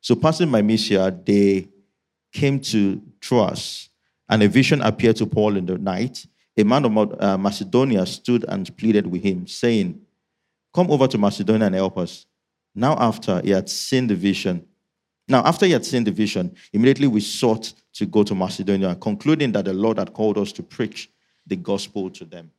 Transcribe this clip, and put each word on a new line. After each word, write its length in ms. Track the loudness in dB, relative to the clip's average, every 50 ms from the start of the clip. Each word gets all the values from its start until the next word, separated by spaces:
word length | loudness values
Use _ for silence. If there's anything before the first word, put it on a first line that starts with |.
So 140 | 0 0 0
passing 360 | 2 2 0 2 2 0 2
by 120 | 2 2 2
Mysia, 520 | 2 2 0 0 0 0 2 2 0 -2 -4 -2
they 440 | 0 2 4 4 4 2 0 -4 -8 _ _ _ _ _ _ _ _ _ _ _ _ _
came 260 | -2 0 0 0 -2
to 400 | -4 -2 0 2 2 2 0 -4 -10 -18 -20 _
Troas, 720 | -6 0 2 2 2 2 -2 -6 -10 -12 -12 -14 -16 _ _ _ _ _ _ _ _
and 140 | _ 2 4
a 80 | 4 6
vision 320 | 6 4 4 4 2 2
appeared 360 | 2 -2 0 2 2 2 2
to 100 | 2 0
Paul 300 | -2 0 0 0 2 0
in 100 | -2 -2
the 100 | -4 -6
night. 480 | -4 -4 -4 -4 -2 -4 -6 -6 -12 -20 -20 _ _ _ _ _
A 60 | 2 2
man 220 | 4 4 2 2
of 60 | 2
Ma-, 240 | 2 2 0 0 -2 -2
uh, 180 | 0 0 0
Macedonia 680 | 0 0 -2 -2 -4 -8 -2 0 0 2 2 0 0 -2
stood 380 | -2 -6 -8 _ 0 0 0 0
and 280 | -2 -6 -6 -8 -10 -10
pleaded 280 | -4 0 2 2 2 0
with 140 | 0 -6 -2
him, 260 | -2 -2 -2 -2 -6
saying, 540 | -12 -8 -2 -2 0 0 0 -2 -2 -6 -12 _ _ _ _ _ _ _ _ _ _ _ _ _ _ _
'Come 180 | 0 2 2
over 160 | 4 2 2
to 100 | 2 2
Macedonia 500 | 2 0 0 0 0 0 0 2 2 2
and 80 | 2 2
help 220 | 0 -2 -2 -2
us.' 280 | -4 -6 -6 -8 -16 -20 _ _ _ _ _ _ _ _ _ _
Now 220 | -2 0 0 2
after 440 | 2 2 0 0 -2 -4 -2 -2 -2
he 100 | 0 2
had 180 | 0 0 0 -4
seen 380 | -8 -8 -6 -2 -2 0 0
the 80 | 0 -2
vision, 500 | 0 0 -2 -2 0 -2 -4 -4 -4 -8 _ _ _ _ _ _ _ _ _ _ _ _
now 160 | 2 2 4 4
after 220 | 4 2 2 2
he 60 | 2
had 140 | 2 2 0
seen 180 | -2 -2 0 0
the 80 | 0
vision, 440 | 0 0 -2 -2 -2 -4 -4 -6 -8 _ -20 _ -2
immediately 340 | 2 4 4 4 4 2
we 140 | 2 2 0
sought 520 | -2 -2 -4 -2 0 0 0 0 -4 -14 -16 _ _ _ _
to 120 | -8 -8
go 180 | 0 2 2 2
to 100 | 2 0
Macedonia, 600 | -4 -4 -4 -4 -6 -2 -2 0 0 0 -2 -4
concluding 560 | -4 -4 -6 -6 -2 0 0 0 2 0 -2
that 140 | 0 -2 -2
the 80 | -2 -2
Lord 260 | 0 0 0 0 -2
had 140 | -4 -8 -6
called 240 | -2 -2 0 0
us 140 | 0 -2 -4 -6
to 100 | -14 -16
preach 480 | _ -6 -6 -6 -6 -6 -14 -20 _ _ _ _ _ _ _ _
the 120 | -10 -8
gospel 520 | -8 -4 -4 -4 -6 -6 -8 _ -10 -10 -10
to 160 | -12 -14 -20
them. 240 | -20 -20 -20 -20 -20 _